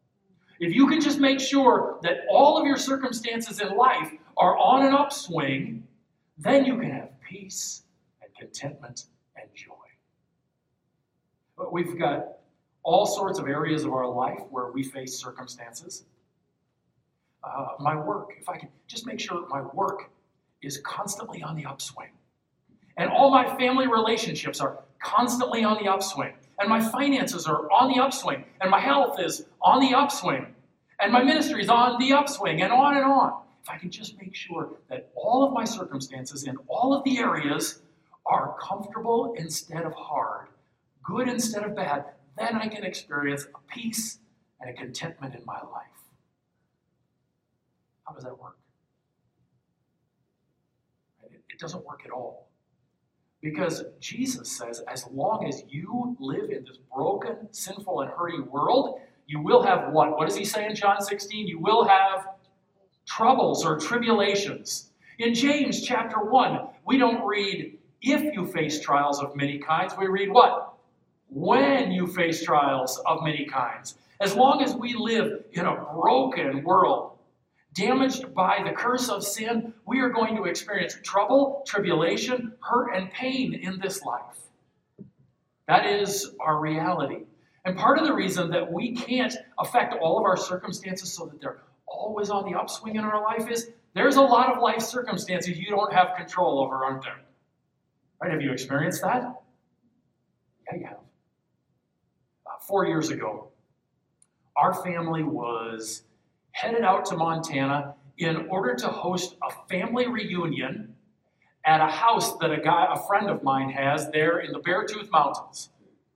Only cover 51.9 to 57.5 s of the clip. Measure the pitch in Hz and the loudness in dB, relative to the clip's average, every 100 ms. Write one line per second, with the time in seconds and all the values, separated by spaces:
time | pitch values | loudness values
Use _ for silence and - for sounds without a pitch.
51.9 | - - 127 120 - _ _ _ _ _ | -18 -14 -12 -12 -16 _ _ _ _ _
52.9 | _ _ _ _ _ 156 - 175 - - | _ _ _ _ _ -8 -4 -2 -4 -10
53.9 | - - 233 262 - - - 117 117 - | -14 -12 -6 -6 -6 -10 -12 -12 -12 -12
54.9 | - - 135 190 220 143 131 - 143 185 | -12 -10 -4 -2 -2 -4 -8 -12 -12 -6
55.9 | 247 247 - 135 - - - - - _ | -6 -6 -6 -6 -6 -6 -8 -12 -20 _
56.9 | - 151 403 233 - 214 | -4 -2 -2 -6 -10 -14